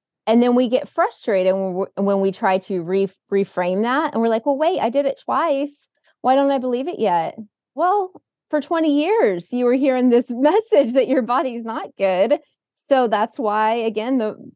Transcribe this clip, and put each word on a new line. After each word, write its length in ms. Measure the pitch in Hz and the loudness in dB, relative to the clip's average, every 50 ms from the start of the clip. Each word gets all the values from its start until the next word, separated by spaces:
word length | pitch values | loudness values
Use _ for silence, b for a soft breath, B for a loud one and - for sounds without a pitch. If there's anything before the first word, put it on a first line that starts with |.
| _ _ _ _ _ 208 | _ _ _ _ _ 2
And 160 | 226 240 240 | 2 4 4
then 120 | 247 240 | 4 2
we 120 | 247 254 220 | 2 2 2
get 220 | 240 - - - | 0 -2 -2 -4
frustrated 640 | _ - 339 453 - - - - 208 190 185 185 190 | _ -2 -2 -2 -2 -6 -4 -2 0 2 2 2 0
when 200 | 190 190 190 180 | 0 -2 -4 -4
we, 120 | 185 196 - _ | -4 -6 -6 _
when 240 | - 196 196 202 196 | -2 0 0 0 0
we 140 | 196 196 180 | 0 -2 -2
try 240 | - 233 196 185 190 | -2 0 0 0 0
to 240 | - - 196 180 | -2 -4 -6 -6
re-, 260 | 165 170 190 196 196 190 - _ _ _ | -4 -2 -2 0 -2 -2 -4 _ _ _
reframe 520 | 202 196 196 - - 185 180 180 185 196 220 | -2 -2 -2 -2 -2 -4 -2 -2 -2 -2 -2
that. 280 | 240 254 285 330 294 | 0 0 -2 -2 -2
And 100 | - 233 | -2 -2
we're 60 | 226 226 | 0 0
like, 180 | 226 226 226 | 0 0 0
"Well, 120 | 294 277 269 | -2 -2 0
wait, 240 | 311 339 370 - | 0 0 0 0
I 80 | - 240 | -2 -2
did 160 | 233 277 277 | 0 0 -2
it 160 | 277 - - - | -2 -4 -6 -6
twice. 640 | - 226 262 320 339 285 269 285 285 - _ _ _ _ _ _ _ _ _ | -4 -2 -2 0 0 -2 -2 -4 -6 -8 _ _ _ _ _ _ _ _ _
Why 160 | - 254 262 | 0 2 2
don't 160 | 277 277 277 | 4 2 2
I 60 | 277 262 | 0 0
believe 320 | 247 254 240 247 269 339 | -2 -2 -4 -4 -4 -6
it 100 | - - | -4 -2
yet?" 380 | 220 190 175 170 160 151 - - 214 - _ _ _ _ _ | 0 0 0 0 -2 -4 -8 -12 -18 -20 _ _ _ _ _
Well, 360 | 262 330 359 392 415 381 370 - - _ _ _ _ _ _ | -2 0 0 0 0 -2 -4 -8 -18 _ _ _ _ _ _
for 100 | - 302 | -4 -4
twenty 420 | 285 - 339 330 320 311 285 294 302 | -2 -2 -2 0 2 2 2 2 2
years, 480 | 359 440 466 - 220 185 170 170 - 247 | 2 2 2 2 2 0 -2 -6 -6 -4
you 100 | 247 247 | -2 0
were 100 | 240 247 | 2 2
hearing 360 | 269 277 269 254 254 247 254 | 2 2 0 2 2 2 4
this 160 | 233 240 247 | 4 2 2
<laughs> 40 | - | 0
message 600 | 240 233 262 294 349 440 440 - 440 294 269 226 247 | -4 0 2 2 2 2 0 2 2 2 2 2 2
that 120 | 269 240 - | 0 0 2
your 140 | 262 285 | 0 0
body's 420 | 233 202 240 269 320 262 233 240 220 | 0 0 -2 -2 -2 -4 -6 -8 -10
not 320 | 226 226 285 392 - - - | -8 -8 -8 -10 -12 -6 -2
good. 420 | 196 190 185 180 196 233 294 294 b b b b _ _ _ - - _ | -2 0 2 2 2 2 0 -2 b b b b _ _ _ -20 -2 _
So 200 | 277 262 247 220 | 2 2 2 2
that's 320 | 202 202 214 226 - - | 0 0 -2 -2 -4 -4
why, 340 | 247 208 208 214 220 220 226 | -4 -2 0 0 0 0 0
again, 460 | 240 220 226 220 226 214 247 269 254 | 0 -2 -2 -4 -4 -4 -2 -2 0
the, 160 | 214 214 165 - - - - | -2 -2 -6 -8 -14 -20 -18